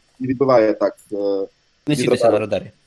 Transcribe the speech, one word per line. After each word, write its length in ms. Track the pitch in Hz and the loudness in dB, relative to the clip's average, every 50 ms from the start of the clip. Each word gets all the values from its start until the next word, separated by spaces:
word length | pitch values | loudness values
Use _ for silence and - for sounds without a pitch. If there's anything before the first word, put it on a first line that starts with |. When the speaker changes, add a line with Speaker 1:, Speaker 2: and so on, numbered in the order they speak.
| _ _ _ - | _ _ _ -10
Speaker 1:
не 80 | 131 123 | -6 -6
відбиває 460 | 135 120 135 131 127 117 110 107 107 | -2 -2 2 4 4 4 4 4 2
так, 220 | - 104 98 - _ - - 104 | 0 -2 -4 -4 _ -16 -12 -8
е, 40 | |
Speaker 2:
Не 300 | 101 101 101 98 98 98 - _ _ _ _ _ _ - 147 | -4 -2 -2 -2 -2 -4 -8 _ _ _ _ _ _ -4 -4
Speaker 1:
від 100 | 151 131 | -2 0
Speaker 2:
світиться 260 | 123 120 120 - 120 | 2 0 2 2 2
Speaker 1:
радару. 80 | 113 107 | 2 2
Speaker 2:
на 60 | 107 | 2
радарі. 320 | 110 101 98 92 95 104 _ _ _ | -2 -2 -6 -6 -6 -10 _ _ _